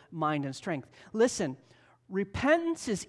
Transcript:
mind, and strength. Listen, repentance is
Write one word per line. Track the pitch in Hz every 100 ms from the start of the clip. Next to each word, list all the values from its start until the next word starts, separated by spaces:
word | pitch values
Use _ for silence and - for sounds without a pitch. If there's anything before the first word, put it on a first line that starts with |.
| -
mind, | 165 156 151
and | 139
strength. | 135 - 147 - - -
Listen, | 214 247 - 160 131 _ _ _ _ -
repentance | 190 196 - 269 339 330 320 -
is | 190